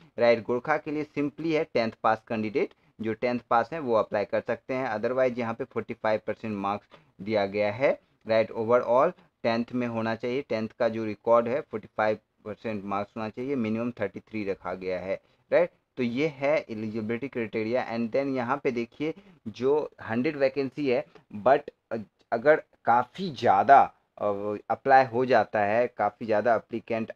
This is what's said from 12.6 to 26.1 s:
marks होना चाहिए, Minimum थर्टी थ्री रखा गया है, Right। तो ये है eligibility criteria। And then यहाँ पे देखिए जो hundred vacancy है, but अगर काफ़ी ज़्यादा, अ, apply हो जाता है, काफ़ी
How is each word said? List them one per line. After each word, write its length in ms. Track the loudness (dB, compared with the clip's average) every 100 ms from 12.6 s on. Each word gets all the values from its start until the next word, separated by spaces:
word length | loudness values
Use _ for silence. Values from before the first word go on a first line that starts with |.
| -8 -6
marks 280 | -4 -6 -6 -8
होना 120 | -10
चाहिए, 280 | -8 -6 -2
Minimum 340 | -2 -2 -4
थर्टी 300 | -4 -6 -6
थ्री 240 | -12 -8
रखा 300 | -6 -6 -8
गया 260 | -8 -6 -6
है, 200 | -6 -8 _ _ _
Right। 180 | 0 0 -4 _ -6
तो 80 |
ये 220 | -4 -2 -4
है 400 | -2 -2 -2 -2
eligibility 580 | -8 -6 -6 -6 -6 -6
criteria। 640 | -6 -6 -4 -2 -4 -4
And 160 | -4 -4
then 180 | -2 -2 -2
यहाँ 240 | -2 -2
पे 60 | -2
देखिए 440 | -4 -6 -6 -8 -8 -14 -18 -16
जो 420 | -4 0 0 -2 -10
hundred 340 | -4 -2 -2 0
vacancy 540 | 0 0 -4 -4 0
है, 160 | 0 -2 -14 _ -2
but 240 | 4 4 2 -14 _ -8 -8 _ _
अगर 300 | 0 4 2 0 _
काफ़ी 460 | 2 2 2 -6 -8
ज़्यादा, 500 | 0 4 4 8 8 8 0 _ -6
अ, 80 | -4 -2 -4 -6 -4
apply 340 | -4 6 6
हो 200 | 6 0
जाता 360 | 2 2 2 0
है, 280 | 2 2 0
काफ़ी 380 | -2 -4